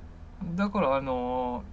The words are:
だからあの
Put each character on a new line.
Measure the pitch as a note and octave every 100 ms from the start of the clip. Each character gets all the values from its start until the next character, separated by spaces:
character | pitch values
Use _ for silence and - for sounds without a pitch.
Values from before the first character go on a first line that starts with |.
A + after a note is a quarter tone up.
| - - - - E3+
だ | E3+ G3+
か | G3+
ら | D3 C3+
あ |
の | C3+ B2+ B2 B2+ B2 A#2+ -